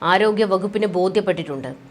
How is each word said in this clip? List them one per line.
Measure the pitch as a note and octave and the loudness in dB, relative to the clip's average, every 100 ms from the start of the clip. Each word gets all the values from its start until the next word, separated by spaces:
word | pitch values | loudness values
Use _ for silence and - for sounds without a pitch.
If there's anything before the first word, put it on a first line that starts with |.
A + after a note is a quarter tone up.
ആരോഗ്യ | E3 F#3 G#3+ G#3+ | 2 4 4 2
വകുപ്പിന് | G#3+ F#3 G3 G#3 G#3 | 0 0 -2 -2 -2
ബോധ്യപ്പെട്ടിട്ടുണ്ട്. | F3+ F#3 F#3+ F#3+ E3+ D3+ C#3 B2+ C3+ - | 0 0 0 0 -2 -4 -8 -8 -12 -18